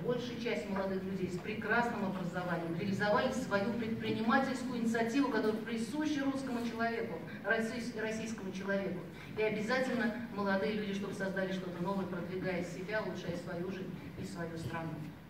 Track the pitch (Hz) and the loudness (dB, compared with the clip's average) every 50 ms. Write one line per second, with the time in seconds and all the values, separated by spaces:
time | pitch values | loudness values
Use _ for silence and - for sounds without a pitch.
0 | - 233 247 240 240 - 233 226 226 226 208 - - 196 190 190 190 190 190 185 | 0 0 0 0 0 -4 -4 -4 -2 -2 0 -2 -2 -2 0 0 0 0 0 0
1 | 185 190 190 175 180 - 175 175 - 202 214 - - 208 226 240 233 233 - 202 | -2 -2 -2 0 0 0 -2 -2 -4 -4 -4 -2 2 4 6 6 6 4 4 0
2 | 196 185 180 185 175 165 - 180 170 175 170 170 170 165 165 - 202 202 196 - | 0 0 0 -2 -2 -2 -2 -2 0 0 0 0 0 0 -2 0 0 0 2 2
3 | 208 208 247 254 254 254 - - - - 202 202 202 233 220 240 220 226 226 - | 4 6 6 6 4 4 2 0 0 2 2 2 2 2 0 0 0 0 -2 0
4 | 220 214 214 220 220 226 262 269 - - 262 - - - 247 233 233 226 226 233 | 0 0 0 2 4 4 6 6 4 4 0 -2 -2 -2 0 2 2 2 4 4
5 | 226 226 - 277 277 - 226 - - 214 220 220 - 233 233 226 226 - - 302 | 2 4 4 4 4 4 4 4 4 4 2 2 0 -2 -2 -2 -2 -2 0 0
6 | 302 294 294 269 269 269 262 - 254 240 240 233 233 226 226 226 233 226 226 226 | 2 2 2 2 2 2 2 0 0 -2 -2 0 -2 -2 0 2 2 2 2 0
7 | - - - - - - - 208 - 202 226 226 226 - 247 247 - - - 214 | -2 -2 -4 -4 -6 -8 -8 -6 2 2 4 4 4 0 0 -2 -4 -4 -2 -2
8 | 220 214 214 - - 226 220 - 196 190 185 190 190 196 196 196 190 180 165 165 | -2 -2 -2 -2 -2 -4 -4 -4 -6 -6 -4 -4 -2 2 2 2 2 0 -2 -4
9 | - - - - - - - 208 220 214 202 - 202 226 254 262 254 254 240 226 | -6 -8 -10 -12 -12 -8 -2 0 2 2 2 0 0 2 2 2 2 2 2 2
10 | 220 220 208 - - - - 202 202 196 190 196 214 214 202 196 202 196 196 196 | 2 0 0 -2 -6 -6 -4 -2 0 2 2 2 2 2 0 0 0 -2 -2 -2
11 | - - - - 190 190 185 190 190 185 190 185 180 170 170 170 175 190 202 196 | -2 -4 -4 -2 -2 -2 0 0 0 0 0 -2 -4 -4 -4 -2 -2 0 0 0
12 | 180 170 190 175 170 170 185 180 180 185 175 170 175 - - 190 185 202 214 214 | 0 -2 -2 -4 -4 -4 -4 -2 -2 0 0 0 -2 -4 -4 -6 -6 -2 -2 -2
13 | 202 180 170 175 165 170 170 170 - - 175 170 180 190 190 196 - - - - | -2 -2 -4 -4 -4 -4 -4 -4 -4 -4 -4 -4 -4 -4 -4 -4 -6 -6 -8 -8
14 | - - - - - - - 170 170 165 165 165 160 160 160 165 165 156 151 156 | -10 -10 -8 -8 -8 -6 -6 -6 -6 -4 -4 -4 -6 -4 -4 -4 -4 -4 -4 -6
15 | - - - - - - | -8 -8 -10 -12 -14 -14